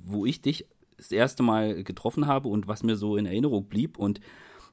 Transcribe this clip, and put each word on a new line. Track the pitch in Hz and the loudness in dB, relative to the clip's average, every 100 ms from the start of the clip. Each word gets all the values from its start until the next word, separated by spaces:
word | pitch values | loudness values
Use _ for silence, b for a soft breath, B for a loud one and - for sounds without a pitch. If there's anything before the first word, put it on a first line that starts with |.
wo | 87 104 113 | -6 -2 -2
ich | - | 0
dich | 139 147 - _ _ _ | -2 -2 -8 _ _ _
das | - | -4
erste | 101 120 - | 2 2 4
Mal | 120 110 107 87 | 2 4 0 -2
getroffen | 98 92 117 - 147 | -8 -4 -4 0 0
habe | 135 131 | 0 2
und | 104 98 | -2 -2
was | 107 | -2
mir | 113 107 | 0 0
so | 104 104 | 0 0
in | 98 | 0
Erinnerung | 104 147 104 98 | 0 2 0 -2
blieb. | 104 156 - | -2 -2 -2
Und, | 104 101 b b b b b | -2 -2 b b b b b